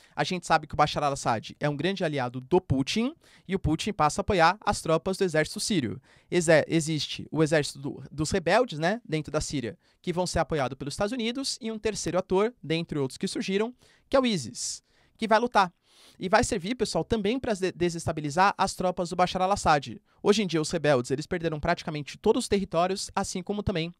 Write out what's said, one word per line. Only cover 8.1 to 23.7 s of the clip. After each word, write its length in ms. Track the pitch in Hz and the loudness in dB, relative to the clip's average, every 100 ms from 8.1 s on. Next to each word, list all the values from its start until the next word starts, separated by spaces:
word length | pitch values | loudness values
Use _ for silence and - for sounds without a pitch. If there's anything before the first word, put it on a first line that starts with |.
| 139 156 | -6 -2
rebeldes, 480 | 202 160 208 254 147 | 0 2 2 2 0
né, 220 | 165 226 | -2 -2
dentro 300 | - 156 147 | -4 -6 -4
da 80 | 156 | -4
Síria, 360 | - 147 117 - _ _ | -4 -4 -6 -8 _ _
que 120 | 185 | -6
vão 120 | 170 180 | -2 -2
ser 140 | 175 | 0
apoiados 380 | 156 160 123 123 | 0 -2 -2 -4
pelos 160 | 139 | -8
Estados 180 | - 202 | -4 -4
Unidos 460 | 254 220 247 277 - | -2 -4 -4 -6 -6
e 100 | 220 | -8
um 80 | 220 | -6
terceiro 400 | 220 202 170 175 | -4 -4 -2 -2
ator, 360 | - 190 220 - | 0 2 2 -2
dentre 340 | 143 160 170 151 | -4 -4 -2 -4
outros 200 | 135 - | -4 -4
que 100 | 196 | -6
surgiram, 480 | 330 196 190 226 - _ _ _ | -4 -2 -2 -2 -6 _ _ _
que 60 | 269 | 2
é 40 | |
o 40 | 247 | 4
isis, 560 | 185 113 - - - _ _ _ _ | 0 -4 -8 -8 -8 _ _ _ _
que 100 | 220 | 2
vai 100 | 220 | 2
lutar. 360 | 240 220 180 - _ _ - - | 4 2 2 -2 _ _ -20 -8
E 120 | 180 | 2
vai 120 | 214 | 4
servir, 340 | 247 220 175 254 | 4 0 -2 -2
pessoal, 280 | 208 170 | -2 -2
também 340 | 160 226 196 254 | -2 0 0 -2
pra 160 | 247 | -2
de-, 200 | 196 185 | -2 -2
desestabilizar 840 | 151 175 165 185 160 147 151 196 - | 0 -2 -2 -4 -4 -2 4 4 4
as 180 | 190 - | -2 0
tropas 340 | 185 180 175 | -2 -2 -2
do 60 | 180 | 0
Bashar 240 | 180 185 | 0 2
al-Assad. 600 | 185 202 180 151 127 - - _ | 0 2 4 2 2 -12 -18 _
Hoje 180 | - 208 | 2 4
em 60 | 190 | 2
dia, 140 | 165 | 0
os 100 | 156 | 0
rebeldes, 400 | 170 147 135 123 | 0 4 4 2
eles 160 | 139 151 | -4 -4
perderam 320 | 180 165 151 | -4 -4 -2
praticamente 580 | 165 170 - 151 143 - | -2 -2 -4 -8 -8 -2
todos 280 | 202 247 - | 2 2 2
os 20 | |
territórios, 640 | 202 196 165 180 196 - | 0 0 0 0 -2 -4
assim 300 | - 190 190 | -4 -4 -4
como 180 | 175 208 | -6 -4
também 320 | 202 | -2